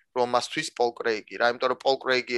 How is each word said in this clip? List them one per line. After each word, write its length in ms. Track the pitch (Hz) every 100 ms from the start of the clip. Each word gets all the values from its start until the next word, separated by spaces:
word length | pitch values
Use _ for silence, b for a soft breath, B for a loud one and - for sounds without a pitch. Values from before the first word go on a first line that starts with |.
| _ 127
რომასთვის 520 | 120 123 - - 156 -
პოლ 140 | 120
კრეიგი, 420 | - 117 107 - 95
რა, 60 | 120
იმიტომ 180 | 123 127
რომ 80 | 123
პოლ 160 | 135 135
კრეიგი 400 | 127 127 123